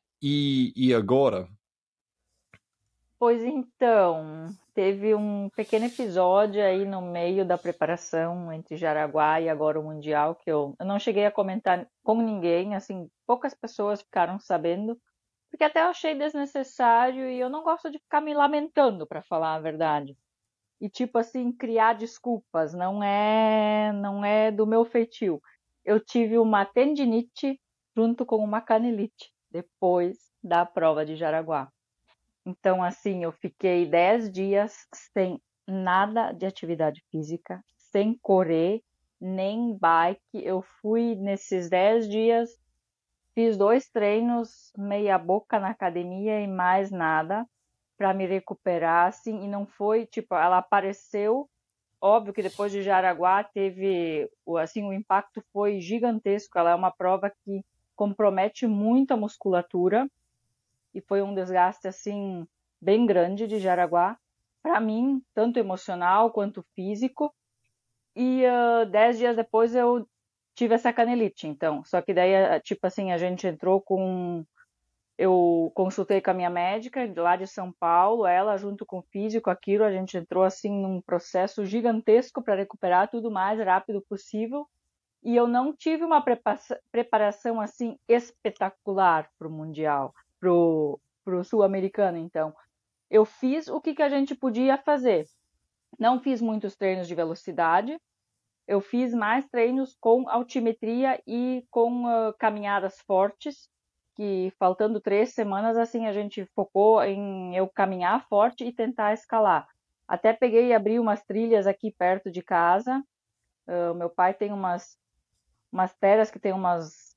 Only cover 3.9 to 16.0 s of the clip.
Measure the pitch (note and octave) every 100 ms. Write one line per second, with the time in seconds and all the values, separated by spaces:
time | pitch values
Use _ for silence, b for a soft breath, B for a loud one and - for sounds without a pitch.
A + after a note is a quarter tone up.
3.9 | A3 F3+ D#3+ D#3 D#3 D#3+ G3+ _ - F#3+
4.9 | G3 G#3+ G#3 G#3 G3+ G3 - G#3 A3 A#3+
5.9 | A#3+ A3+ F3+ F3+ F#3+ G#3+ G3+ G3+ F#3 G3
6.9 | F#3+ F3+ F3 F3 F#3+ F#3 F3 F3 E3+ D#3
7.9 | E3+ - E3 E3 F3 E3+ D#3+ - D#3 E3
8.9 | D3+ D3+ D3+ D3+ D#3+ E3 D3+ D3+ D#3 D#3
9.9 | D#3 D3+ D3 D3+ E3 - D3+ C#3+ - F#3
10.9 | G3+ A#3 G3 G#3 G#3 F#3+ F#3+ G3 F3+ F3
11.9 | _ - A3+ A3+ G#3 E3+ E3+ F#3+ G3 -
12.9 | F#3+ E3 _ - A#3+ C#4 - A#3 - G#3
13.9 | G#3 - F#3+ F3 G3 - F3 E3+ F3+ G#3+
14.9 | A#3 _ _ _ _ _ - D4+ D#4+ E4+
15.9 | F4